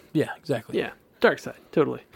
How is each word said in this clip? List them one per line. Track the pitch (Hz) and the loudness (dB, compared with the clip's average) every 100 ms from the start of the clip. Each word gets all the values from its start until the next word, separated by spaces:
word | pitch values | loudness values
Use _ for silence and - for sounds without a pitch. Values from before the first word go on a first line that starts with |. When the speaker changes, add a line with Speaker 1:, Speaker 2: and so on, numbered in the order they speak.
| - | -4
Speaker 1:
Yeah, | - - - | -2 -2 -4
exactly. | - 120 - 208 | -4 -4 -2 -4
Speaker 2:
Yeah, | 120 - _ - | -4 -10 _ 2
dark | 226 143 | 2 2
side, | - - - | -6 -14 -4
totally. | 170 135 123 | 0 2 0
<laughs> | - | -12